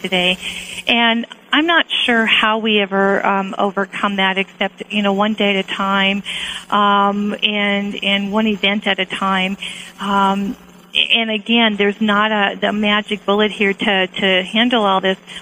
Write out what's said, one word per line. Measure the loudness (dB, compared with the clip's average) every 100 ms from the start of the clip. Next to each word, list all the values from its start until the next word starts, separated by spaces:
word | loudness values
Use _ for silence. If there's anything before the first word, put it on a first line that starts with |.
today. | -4 0 0 -2 -6 -12 -12 -10 -2
And | 2 2 0 -4 -12 -4
I'm | 0 2
not | 2 0
sure | -2 0 2 2
how | 2 2 0
we | 2 2
ever, | 2 2 2 2
um, | 2 0 -2 -2
overcome | -2 -2 -6 -4 -4 0
that | 0 0
except, | -4 -4 -6 -6 -6
you | -2
know, | 0
one | 2 0
day | 0 0 0
at |
a | -2
time, | -4 0 2 2 0 -6 -10 -10 -12 -2
um, | 2 4 4 2 0 -2 -2
and, | -2 -2 0 -2 -4 -4
and | -2 -2 0
one | 0 0
event | 0 0 0 -2
at | -2
a | -2
time. | -4 -2 0 -2 -6 -10 -14 -16 -10
Um, | -2 2 2 2 -2 -8 -14 -20 -6
and | -2 0 0 0
again, | -4 0 2 2 2
there's | 0 0
not | 0 2 2
a, | 2 0 0
the | -2
magic | 0 2 0 0 -6
bullet | 0 2 2
here | 2 0
to, | 0 0 0 0
to | -2 0 2
handle | 0 0 2 2
all | 2 2
this, | 0 -2 -6 -20